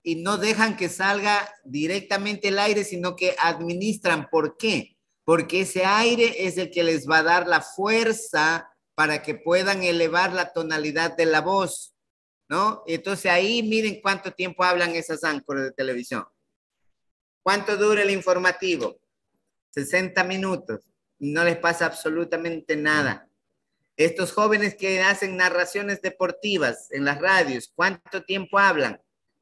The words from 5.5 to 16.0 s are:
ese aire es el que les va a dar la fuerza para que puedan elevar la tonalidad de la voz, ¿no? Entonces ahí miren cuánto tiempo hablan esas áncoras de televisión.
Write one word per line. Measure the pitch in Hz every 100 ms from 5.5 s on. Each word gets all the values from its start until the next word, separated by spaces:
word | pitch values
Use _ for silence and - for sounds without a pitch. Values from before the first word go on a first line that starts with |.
| 180
ese | 185 185 190
aire | 208 233 240 233 - 185
es | 170
el | 175
que | 175
les | 165 160 135
va | 160
a |
dar | 160 175 175
la | 160
fuerza | - - 202 220 226 220 - 156 156 165 - _ _ -
para | 151 147
que | 151 139
puedan | 165 180 190 190
elevar | 180 170 160 170 185
la | 180 175
tonalidad | 170 160 156 151 151 165 165
de | 160
la | 156
voz, | 160 196 175 - - _ _ _ _ _ _
¿no? | 160 214 208 -
Entonces | 165 190 196 190
ahí | 175 196 240
miren | 214 220 220 -
cuánto | 196 190 185
tiempo | - 180 165
hablan | 180 180 170 165
esas | 160 156
áncoras | 160 143 - 139
de | 131
televisión. | 135 131 123